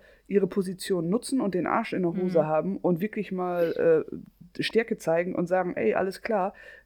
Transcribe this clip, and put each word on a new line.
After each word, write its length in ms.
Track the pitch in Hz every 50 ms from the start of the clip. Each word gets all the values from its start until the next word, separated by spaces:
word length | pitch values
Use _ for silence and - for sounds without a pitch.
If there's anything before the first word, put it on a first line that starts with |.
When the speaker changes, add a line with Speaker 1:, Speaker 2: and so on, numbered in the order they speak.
| - - - _ _ -
Speaker 1:
ihre 180 | 190 202 190
Position 640 | 185 - 208 185 190 185 180 - - 196 175 160 170
nutzen 300 | 190 247 - - 277 262
und 140 | 226 202 175
den 120 | 180 156
Arsch 260 | - - 214 226 -
in 100 | - -
der 100 | 180 170
Hose 280 | 170 185 185 185 180 165
Speaker 2:
Mhm. 60 | 151
Speaker 1:
haben 300 | 156 156 156 160 185 196 -
und 220 | - 185 180 160
wirklich 320 | 196 214 - 220 190 -
mal, 760 | 185 185 180 180 180 175 170 165 - - - 170 160 151 - -
äh, 540 | - - - - - _ - - - -
Stärke 340 | - - - 220 233 - 220
zeigen 380 | - - 165 165 170 180 185 -
und 120 | - 180
sagen, 300 | 165 185 185 180 180 -
Ey, 180 | - 220 220 -
alles 280 | - 185 190 185 -
klar, 320 | - - 220 196 180 202 - - - - - - _